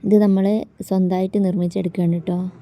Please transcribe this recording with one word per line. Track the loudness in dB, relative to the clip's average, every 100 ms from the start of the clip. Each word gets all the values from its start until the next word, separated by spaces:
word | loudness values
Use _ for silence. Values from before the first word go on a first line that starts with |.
ഇത് | 4 4
നമ്മള് | 4 4 2 0 -4 _
സ്വന്തായിട്ട് | -4 0 0 0 -2 0
നിർമ്മിച്ചെടുക്കുകയാണ് | -2 0 -2 -4 -6 -2 -2 -2
ട്ടോ. | -4 -6 -6 -10